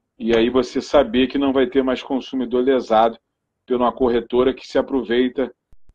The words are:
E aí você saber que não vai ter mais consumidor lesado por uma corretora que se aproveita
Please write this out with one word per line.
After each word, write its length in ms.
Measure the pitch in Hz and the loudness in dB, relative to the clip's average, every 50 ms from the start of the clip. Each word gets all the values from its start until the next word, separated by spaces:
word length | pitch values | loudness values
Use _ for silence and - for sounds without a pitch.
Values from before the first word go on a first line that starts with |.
| _ _ _ - | _ _ _ -8
E 180 | 117 110 117 113 | -2 0 2 2
aí 140 | 113 123 | 2 2
você 280 | 123 131 123 - - 135 | 2 0 0 0 -4 -8
saber 460 | - - - 147 135 113 110 123 131 | -4 2 2 2 2 2 2 0 0
que 140 | 127 - 139 | 0 0 -2
não 120 | 139 135 | -2 0
vai 140 | 127 135 131 | 2 2 0
ter 180 | 123 - 135 131 | 2 2 0 0
mais 200 | 131 127 120 - | 0 -2 -4 -4
consumidor 600 | - 139 123 117 - - 131 123 113 120 123 123 | -6 -6 -6 -6 -6 -6 -6 -4 -2 -2 0 2
lesado 540 | 135 135 127 107 104 110 107 113 117 113 - _ _ _ _ _ _ _ _ _ | 2 0 0 0 2 2 2 2 2 0 -4 _ _ _ _ _ _ _ _ _
por 100 | - 127 | -4 -2
uma 160 | 123 123 117 | 0 0 0
corretora 640 | 117 - 131 120 117 120 113 - 120 123 127 131 127 | 0 0 0 0 2 0 -2 0 0 2 2 2 0
que 140 | - - - | -2 -8 -4
se 100 | - 139 | -2 -2
aproveita 720 | 131 139 135 131 113 98 117 123 127 127 - 143 127 117 - _ _ _ - - - - - | -2 0 -2 -4 -2 0 0 0 0 0 -2 -4 -6 -6 -8 _ _ _ -20 -20 -20 -8 -2